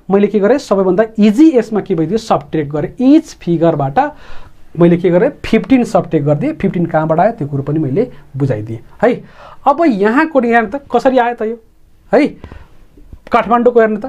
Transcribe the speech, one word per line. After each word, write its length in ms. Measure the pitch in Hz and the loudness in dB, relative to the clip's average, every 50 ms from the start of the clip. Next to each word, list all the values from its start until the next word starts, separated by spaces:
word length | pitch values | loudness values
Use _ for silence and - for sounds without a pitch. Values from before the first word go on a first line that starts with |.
| _ - | _ -2
मैले 160 | 185 202 202 202 | 0 2 2 0
के 120 | 208 208 | 0 0
गरेँ, 180 | 190 208 254 285 | 2 2 0 0
सबैभन्दा 460 | - - 208 196 190 185 180 190 226 220 - - | 0 -2 -2 0 0 0 0 0 0 -2 0 2
easy 320 | 202 220 202 240 320 320 285 240 | 2 4 4 6 4 4 4 2
यसमा 240 | 220 - 220 196 | 0 0 -2 -6
के 140 | 180 - 190 | -4 -2 -2
भइदियो, 220 | 160 160 151 202 220 | -2 -2 -2 -2 -4
सब्ट्र्याक्ट 540 | - - 202 160 - - - 160 147 143 | -2 -2 -2 -2 -2 -4 -6 -6 -4 -4
गरेँ। 200 | 147 151 151 185 - - 247 262 294 | -4 -6 -6 -6 -4 0 2 4 4
इच 200 | 320 - - - - | 4 2 0 -8 -10
फिगरबाट 580 | - 170 170 156 165 170 151 147 139 139 135 254 285 294 294 - - - - - - - - - - - - 156 | -4 -2 -2 0 2 0 0 0 -2 -2 -2 -2 -2 -2 -4 -10 -14 -12 -12 -12 -12 -14 -18 -20 -20 -12 -2 2
मैले 180 | 170 170 170 170 | 2 4 4 2
के 120 | 175 185 | 2 0
गरेँ, 200 | 170 180 220 294 285 - - | 2 2 2 0 -2 -6 -4
फिफ्टिन 380 | - - 220 - - 262 247 233 | -2 0 0 2 2 2 2 2
सब्ट्र्याक्ट 440 | - - 175 - - - 156 139 151 | 0 0 -2 -2 0 -2 -2 0 0
गरिदिएँ। 260 | 147 143 208 302 311 | 0 0 -2 -4 -4
फिफ्टिन 320 | - - 190 - 175 170 | -4 -4 -4 -2 -2 -2
कहाँबाट 340 | 160 - 156 160 160 160 170 | -2 -2 -2 -2 0 0 2
आयो 120 | 175 - | 0 0
त्यो 160 | - - 147 135 | 0 -4 -6 -6
कुरो 160 | 143 135 131 | -6 -6 -6
पनि 160 | 147 151 160 | -4 -4 -4
मैले 320 | 156 131 131 185 247 247 - - - - - 131 | -4 -2 -2 -2 -4 -4 -8 -14 -20 -16 -6 -4
बुझाइदिएँ 420 | 143 120 113 104 107 117 113 113 - - - - | -4 -2 -2 -4 -6 -10 -12 -14 -16 -18 -6 -2
है। 100 | 208 247 226 - - - - - - - - - - 269 | 0 0 0 -2 -6 -14 -20 -20 -20 -20 -20 -4 -2 -2
अब 160 | 285 277 339 | 0 2 2
यहाँको 560 | 311 226 185 196 220 226 277 320 320 - 269 | 0 2 2 0 0 2 2 0 2 2 0
यहाँ 280 | 226 233 233 233 226 202 | 2 2 2 2 0 0
त 160 | 285 277 - - | -4 -10 -6 -4
कसरी 260 | - 240 - 269 254 254 | -4 0 0 2 2 2
आयो 180 | 233 240 240 | 0 0 -2
त 60 | 233 | -4
यो 160 | 220 220 233 233 _ _ _ _ _ _ _ _ _ _ | -6 -6 -8 -8 _ _ _ _ _ _ _ _ _ _
है, 160 | - 247 302 - - - - - - - - - - - - - _ - - - - - - - | 0 2 2 0 -2 -8 -18 -20 -20 -20 -20 -20 -20 -20 -20 -20 _ -20 -20 -20 -20 -20 -6 -2
काठमाडौँको 480 | - 226 220 190 240 240 240 247 233 240 | 0 0 0 0 0 2 2 2 4 4
हेर्नु 200 | 226 214 214 208 | 2 2 0 -4
त, 60 | 220 | -8